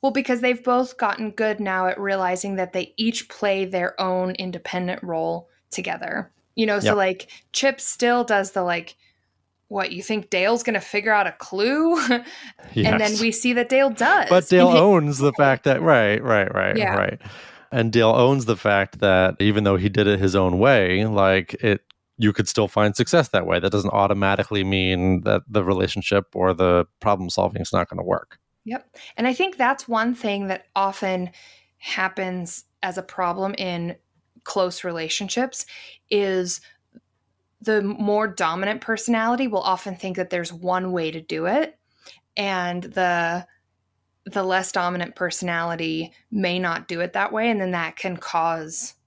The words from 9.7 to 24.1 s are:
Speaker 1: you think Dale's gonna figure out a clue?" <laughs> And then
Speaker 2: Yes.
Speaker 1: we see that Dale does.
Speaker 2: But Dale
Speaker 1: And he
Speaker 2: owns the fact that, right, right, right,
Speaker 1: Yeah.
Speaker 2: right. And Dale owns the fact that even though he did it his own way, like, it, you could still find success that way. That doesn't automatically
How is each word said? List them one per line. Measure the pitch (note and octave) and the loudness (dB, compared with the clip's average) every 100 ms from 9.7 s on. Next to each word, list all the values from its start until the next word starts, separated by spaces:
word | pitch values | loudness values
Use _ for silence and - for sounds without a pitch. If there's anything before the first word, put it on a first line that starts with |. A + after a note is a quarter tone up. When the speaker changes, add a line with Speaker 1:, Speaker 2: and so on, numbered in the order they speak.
| G3 F#3+ | -6 -6
Speaker 1:
you | F3 | -6
think | - G#3+ - | -4 -6 -2
Dale's | F#3 F#3+ A#3 | 0 2 2
gonna | A#3 G#3 | 0 -4
figure | - G#3 G#3+ | -2 -4 2
out | G#3+ F#3 | 2 2
a | |
clue?" | - - F#3+ A3 C#4+ E4 E4+ | -4 -10 -2 0 2 2 2
<laughs> | B3+ | 2
And | A#3+ A#3+ - - - - | 0 -2 -18 -20 -20 -6
then | - G#3+ A3 G#3+ | 0 2 2 2
Speaker 2:
Yes. | G#3+ | 0
Speaker 1:
we | A3+ | 0
see | A3 B3 | 0 0
that | A#3+ A#3+ | 0 2
Dale | C4+ C#4 | 2 2
does. | A3 B3 F#4+ - | 2 2 2 4
Speaker 2:
But | F3+ - | 2 6
Dale | F3+ F3 | 6 8
Speaker 1:
And | E3 | 8
he | |
Speaker 2:
owns | F#3+ F#3 D3 C3+ | 8 6 2 2
the | C#3+ | 0
fact | C3+ C#3 C3 | 4 4 4
that, | D3+ C3 | 2 2
right, | E3 C3+ G#2+ G#2+ | 6 6 6 2
right, | B2+ G#2+ F#2 | 2 2 2
right, | F2+ F#2+ G2+ | 0 0 0
Speaker 1:
Yeah. | G3+ F#2+ | 0 0
Speaker 2:
right. | G2 - - - - - - | -2 -4 -16 -20 -20 -20 -6
And | B2 A2+ | 0 2
Dale | A#2 A2 A2+ | 4 6 6
owns | B2 C#3 A#2 | 6 4 0
the | G#2+ | 0
fact | A2 G2+ G2 - | 2 2 0 0
that | G2+ F#2 F#2 - | 4 6 4 2
even | G#2 G#2 | 2 2
though | G2+ G2 | 2 2
he | G2+ | 2
did | G2+ G2+ | 2 2
it | G2 | 4
his | F#2+ | 2
own | F#2+ F#2 F2+ | 4 2 4
way, | B2 B2+ F#2 F#2 | 4 6 4 2
like, | G#2+ G2+ F#2+ F#2+ E2+ - | 2 2 4 2 0 -4
it, | A2+ G2+ _ _ _ - | -2 -2 _ _ _ 0
you | G#2+ | 0
could | - G2+ | 2 -2
still | - G#2 | 0 0
find | - G#2+ G2+ | 2 0 2
success | A2+ E3+ C3+ | 2 2 2
that | G2 F2 | 0 0
way. | F2+ | 0
That | F#2+ | 2
doesn't | G#2 G2+ | 0 0
automatically | G2+ G2+ | 2 2